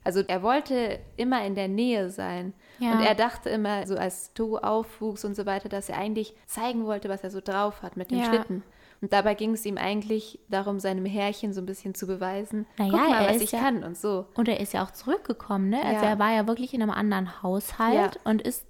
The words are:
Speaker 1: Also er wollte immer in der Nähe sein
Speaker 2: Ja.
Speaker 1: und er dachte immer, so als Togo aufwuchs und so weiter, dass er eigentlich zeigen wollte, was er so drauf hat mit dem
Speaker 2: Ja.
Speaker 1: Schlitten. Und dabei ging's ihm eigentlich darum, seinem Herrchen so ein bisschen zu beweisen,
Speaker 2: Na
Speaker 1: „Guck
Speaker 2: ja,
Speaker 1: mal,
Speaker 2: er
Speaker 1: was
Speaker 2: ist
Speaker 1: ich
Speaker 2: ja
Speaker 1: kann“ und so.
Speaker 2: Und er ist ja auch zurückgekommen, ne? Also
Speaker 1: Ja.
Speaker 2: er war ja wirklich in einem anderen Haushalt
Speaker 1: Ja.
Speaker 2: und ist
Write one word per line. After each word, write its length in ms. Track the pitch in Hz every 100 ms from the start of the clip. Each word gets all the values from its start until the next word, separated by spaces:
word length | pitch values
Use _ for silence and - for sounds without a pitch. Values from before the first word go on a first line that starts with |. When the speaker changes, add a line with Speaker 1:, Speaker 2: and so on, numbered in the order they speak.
| -
Speaker 1:
Also 160 | 185 196
er 140 | 180
wollte 560 | 202 277 285 254 226 - - -
immer 280 | 247 254 202
in 100 | 196
der 120 | 190
Nähe 420 | 202 247 226 185
sein 440 | 196 190 180 185 - - -
Speaker 2:
Ja. 160 | 240
Speaker 1:
und 80 | 220
er 140 | 220 208
dachte 340 | 240 240 -
immer, 360 | 220 208 202 190
so 100 | 196
als 360 | 185 - -
Togo 260 | - 220 214
aufwuchs 640 | - 220 226 - 214 202 208
und 100 | 202
so 100 | 202
weiter, 220 | 196 202
dass 220 | 202 -
er 80 | 190
eigentlich 380 | 202 214 214 - -
zeigen 400 | - 240 233 220
wollte, 240 | 208 208
was 140 | 196
er 80 | 190
so 100 | 196
drauf 400 | 196 196 208 208
hat 160 | - -
mit 140 | 180
dem 80 | 247
Speaker 2:
Ja. 60 | 233
Speaker 1:
Schlitten. 380 | 226 220 185 - - - -
Und 120 | 196
dabei 200 | 202 208
ging's 320 | 208 214 220 208
ihm 120 | 196
eigentlich 600 | 185 208 208 220 214 - -
darum, 280 | 196 202 202
seinem 240 | 190 190 190
Herrchen 480 | 202 202 208 214
so 80 | 190
ein 40 | 185
bisschen 300 | 196 196 190
zu 100 | 185
beweisen, 600 | 185 185 196 214 214 220 -
Speaker 2:
Na 60 |
Speaker 1:
„Guck 100 | 196 320
Speaker 2:
ja, 40 | 311
Speaker 1:
mal, 140 | 233
Speaker 2:
er 60 | 202
Speaker 1:
was 60 | 226
Speaker 2:
ist 60 |
Speaker 1:
ich 80 | 214
Speaker 2:
ja 60 | 233
Speaker 1:
kann“ 200 | 269 233 -
und 120 | 170
so. 280 | 208 190 190 -
Speaker 2:
Und 140 | 233
er 100 | 220
ist 140 | 202
ja 100 | 196
auch 80 | 190
zurückgekommen, 800 | - - 392 - 226 - 196 190
ne? 80 | 240
Also 220 | - 214
Speaker 1:
Ja. 60 | 214
Speaker 2:
er 80 | 208
war 140 | 208
ja 140 | 220 214
wirklich 260 | 233 254
in 80 | 254
einem 100 | 214
anderen 500 | - 208 196 185 -
Haushalt 720 | 180 190 - - 226 220 202 -
Speaker 1:
Ja. 140 | -
Speaker 2:
und 120 | 220
ist 240 | - 247 -